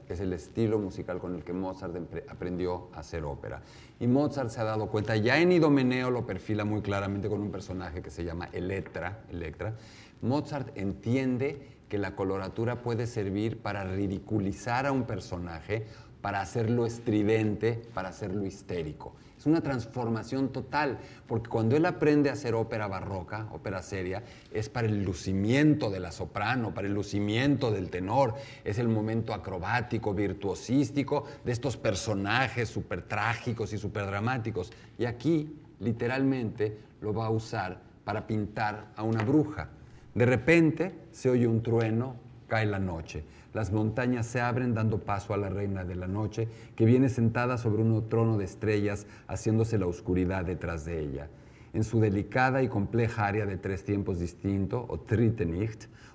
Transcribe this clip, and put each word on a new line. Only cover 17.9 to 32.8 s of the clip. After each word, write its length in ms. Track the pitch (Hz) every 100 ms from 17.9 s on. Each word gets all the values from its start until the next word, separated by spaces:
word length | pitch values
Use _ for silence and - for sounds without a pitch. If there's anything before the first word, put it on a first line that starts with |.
para 160 | 92 92
hacerlo 340 | - 101 101
histérico. 720 | 98 - - 87 78 - - - - -
Es 100 | 147
una 140 | 165
transformación 880 | 139 127 113 127 117 110 104 135 135
total, 500 | 131 - 147 147 110 - - -
porque 240 | 113 113
cuando 240 | 117 113
él 100 | 147
aprende 460 | 175 175 151 147 139
a 40 |
hacer 200 | 117 120
ópera 320 | 113 113 113 104
barroca, 640 | 92 87 95 85 104 110
ópera 320 | - 110 95
seria, 400 | - 98 90 92 - - -
es 160 | 107 110
para 180 | 120 110
el 160 | 104
lucimiento 880 | 101 90 98 95 104 135 151 147 113
de 80 | 95
la 140 | 85
soprano, 600 | - 85 101 104 127 107
para 140 | 85 101
el 80 |
lucimiento 800 | 101 98 104 104 110 143 131 123
del 180 | 101 85
tenor, 460 | 90 92 127 127 113 - -
es 160 | - 107
el 80 | 120
momento 480 | 110 107 113 117
acrobático, 800 | 104 - 92 95 120 117 110 104
virtuosístico 1120 | 92 98 92 98 87 - 135 117 143 131 143 - -
de 60 | -
estos 260 | 117 110 110
personajes 920 | 117 95 - 101 98 120 131 123 110
supertrágicos 1040 | 104